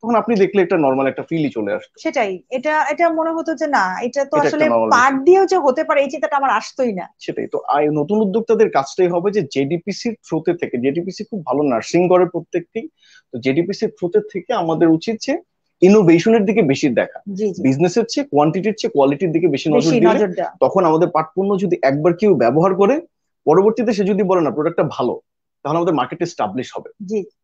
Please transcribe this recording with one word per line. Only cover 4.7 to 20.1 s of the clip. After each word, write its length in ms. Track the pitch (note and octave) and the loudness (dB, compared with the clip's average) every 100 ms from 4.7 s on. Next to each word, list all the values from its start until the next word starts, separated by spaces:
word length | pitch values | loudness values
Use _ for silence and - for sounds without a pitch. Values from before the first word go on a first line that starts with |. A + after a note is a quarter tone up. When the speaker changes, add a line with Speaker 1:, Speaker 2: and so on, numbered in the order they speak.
| A#3 A3 | 2 4
Speaker 2:
পাট 120 | A#3+ | 4
Speaker 1:
বিষয়। 200 | B3+ C4+ | 4 2
Speaker 2:
দিয়েও 220 | C#4 F#4 F#4+ | 4 6 6
যে 120 | F#4 | 2
হতে 240 | C#4+ B3+ | 2 0
পারে", 160 | D#4 D4 | 0 0
এই 80 | C#4 | 0
চিন্তাটা 260 | D4+ D4+ C#4+ | -2 -4 -2
আমার 140 | C4+ | 0
আসতোই 420 | G#3+ - - B3+ | -2 -4 -4 -4
না। 120 | F#3+ - _ | -4 -10 _
Speaker 1:
সেটাই 280 | - - A#2 | -10 -8 -6
তো, 100 | - - | -6 -2
আই-, 240 | C#3+ D3+ | 0 0
নতুন 260 | D3+ D3 G#3 | 0 0 0
উদ্যোক্তাদের 480 | G#3+ G3 - A3 G#3+ | 0 -2 0 2 2
কাজটাই 400 | C#3+ C3+ - F3+ | 2 -2 0 0
হবে 200 | F3 F#3 | 2 -2
যে 100 | G#3 D3 | -2 -4
জেডিপিসির 640 | C3+ C#3 E3 F#3 F#3+ A#3+ A3 | -4 -2 -4 -6 -8 -8 -10
through-তে 320 | - D#3+ E3 | -6 -6 -4
থেকে, 220 | E3+ B2 B2+ | -4 -4 -4
জেডিপিসি 440 | B2+ D3+ F3 F3+ | -2 -2 -6 -10
খুব 160 | G#3+ G#3+ D#3 | -12 -10 -4
ভালো 160 | C3 | -2
nursing 380 | D3 A#2 - E3 F3+ | 0 -2 -2 0 2
করে 180 | F3+ F3 | 2 2
প্রত্যেকটি, 560 | F3 E3 F3+ E3+ A3+ D4+ _ _ - _ | -2 -8 -8 -8 -12 -12 _ _ -20 _
তো 80 | B2 | -6
জেডিপিসির 500 | B2+ C3+ F3 G3 A3 | -2 -2 -2 -4 -6
through-তে 300 | - F3 G#3 G#3 | -4 -2 -2 -2
থেকে 220 | G3 F3 | -10 -6
আমাদের 340 | A3+ E3+ D#3+ E3+ | -4 -2 0 2
উচিত 260 | D#3+ F#3+ A3 | 2 -2 -8
যে 120 | - D4+ - _ _ _ | -4 -6 -6 _ _ _
ইনোভেশনের 600 | F#3 G#3 F3 E3+ F#3+ A3+ G3+ | 6 6 6 4 6 2 2
দিকে 160 | G3+ | 2
বেশি 260 | D#3+ C3+ D3+ | 2 2 0
দেখা, 300 | A#2 - - - | 0 -2 -6 -12
Speaker 2:
জি, 220 | F#3+ G#3 | -6 -4
জি। 100 | F3+ | -2
Speaker 1:
বিজনেসের 420 | C3 C3+ F3 F3+ A3+ | -2 2 0 0 -2
চেয়ে 180 | - C#4 | -4 -2
কোয়ান্টিটির 480 | C#3+ D3 E3+ F#3+ G#3+ | 2 2 0 -4 -4
চেয়ে 160 | A#3+ | -4
কোয়ালিটির 380 | D3 C#3 C#3+ F#3 | 2 2 2 -2
দিকে 160 | D#3 E3+ | 0 0
বেশি 200 | C#3 E3 | -2 0
নজর 120 | D3+ | 0
Speaker 2:
বেশি 160 | E3 G3 | 2 2
Speaker 1:
দিলে, 100 | |
Speaker 2:
নজর 200 | - | 2